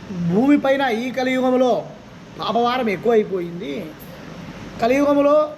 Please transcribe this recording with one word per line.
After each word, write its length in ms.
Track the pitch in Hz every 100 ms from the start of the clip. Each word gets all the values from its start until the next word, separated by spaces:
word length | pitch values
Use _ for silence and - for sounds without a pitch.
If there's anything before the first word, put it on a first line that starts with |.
| - 185 175
భూమిపైన 480 | 185 269 294 277 269
ఈ 300 | 269 220 254
కలియుగంలో 720 | 262 254 262 254 254 254 190 - - - - - -
పాపభారం 500 | 185 220 240 254 226
ఎక్కువైపోయింది, 1000 | 180 208 226 196 185 175 170 247 262 160 - - - - - - - - -
కలియుగంలో 680 | 233 269 285 285 285 302 302